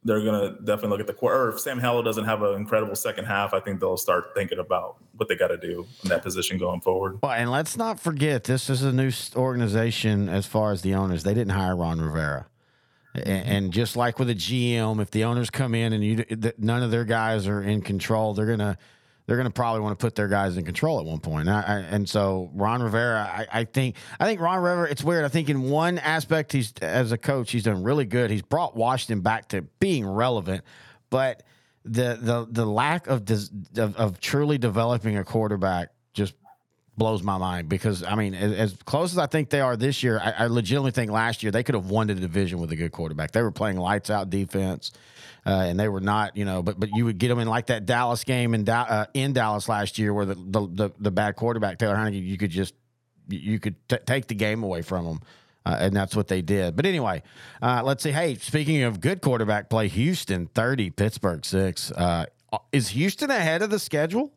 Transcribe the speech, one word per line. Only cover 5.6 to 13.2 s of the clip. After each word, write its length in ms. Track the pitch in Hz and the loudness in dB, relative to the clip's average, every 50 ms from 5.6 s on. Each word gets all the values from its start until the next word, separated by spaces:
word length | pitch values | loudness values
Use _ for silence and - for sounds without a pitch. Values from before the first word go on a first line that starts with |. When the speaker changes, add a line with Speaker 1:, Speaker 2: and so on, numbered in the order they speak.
| - 85 87 87 87 - - - - | 0 -6 -6 -6 -8 -12 -16 -8 -2
Speaker 1:
in 60 | 92 | 0
that 140 | 87 82 - | 0 0 0
position 340 | 92 90 92 87 - 92 | -2 -4 -2 -2 -2 -2
going 240 | 92 90 90 90 87 | 0 0 0 -2 0
forward. 380 | - 95 92 92 98 95 95 107 | 0 2 2 2 0 -2 -2 -2
Speaker 2:
Well, 100 | - 143 123 | -2 0 0
and 180 | 117 120 123 | 0 0 0
let's 240 | 127 143 160 160 - | 0 0 0 -2 -4
not 220 | 233 226 226 214 - | -4 -4 -4 -4 -4
forget, 460 | - 170 156 139 143 151 143 120 - | -4 -4 0 2 2 2 2 0 0
this 240 | - 127 127 - - | 0 0 0 0 0
is 140 | 135 127 135 | 0 0 2
a 80 | 139 123 | 2 2
new 140 | 131 131 | 2 2
s-, 280 | 131 120 - - - - | 0 0 -4 -8 -6 -2
organization 960 | 123 127 131 127 123 117 107 101 113 113 117 110 - - 110 107 101 104 92 | 0 0 0 0 0 0 2 2 2 2 0 0 0 0 2 2 2 2 2
as 160 | 82 98 92 | 0 -2 -2
far 260 | - - 110 107 107 | 0 0 0 2 2
as 100 | 101 87 | 0 0
the 120 | 85 95 98 | 0 0 2
owners. 280 | 95 98 95 90 80 78 | 2 2 0 0 0 0
They 100 | 98 104 | 0 0
didn't 200 | 117 120 98 92 | 2 0 0 0
hire 220 | 98 95 92 92 | 0 0 0 0
Ron 240 | 87 85 82 82 82 | 0 0 -2 0 -2
Rivera. 440 | 80 78 76 80 78 73 71 65 - - _ _ _ _ _ _ _ _ _ _ _ _ _ | -2 -2 -2 -2 -2 -2 -4 -4 -8 -12 _ _ _ _ _ _ _ _ _ _ _ _ _
A-, 40 | |
Speaker 1:
Mm-hmm. 100 | - | -6